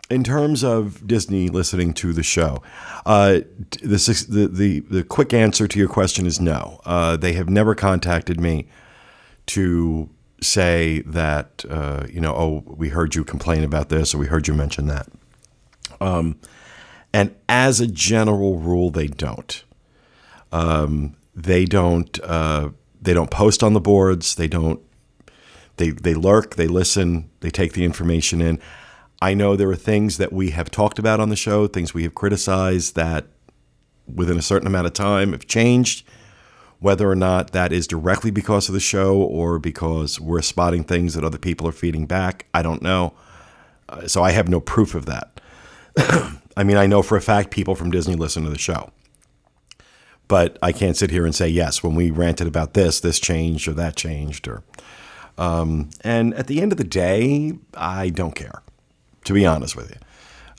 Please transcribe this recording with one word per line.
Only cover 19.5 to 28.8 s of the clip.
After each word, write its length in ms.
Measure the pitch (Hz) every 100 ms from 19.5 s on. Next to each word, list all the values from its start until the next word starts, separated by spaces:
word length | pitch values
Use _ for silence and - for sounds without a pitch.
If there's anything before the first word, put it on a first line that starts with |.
| - - _ _ _ _ _ _ - _
Um, 640 | 82 82 78 76 76 73 - _
they 300 | - 85 90
don't, 540 | 92 98 87 85 85 -
uh, 480 | 87 82 78 78 73 - _ _
they 140 | 92
don't 160 | 87 78
post 320 | - 104 104
on 100 | 110
the 80 | 104
boards. 540 | 92 101 95 90 -
They 140 | - 82
don't, 320 | 85 80 78 - _ _ _ _ _ _ - - -
they, 140 | 82
they 240 | - 82
lurk, 420 | 78 92 107 107 -
they 100 | 82
listen, 640 | 90 90 101 87 85 80 _
they 100 | 85
take 220 | - 87
the 120 | -
information 560 | 87 - 85 82 - 85
in. 200 | 85 80 - -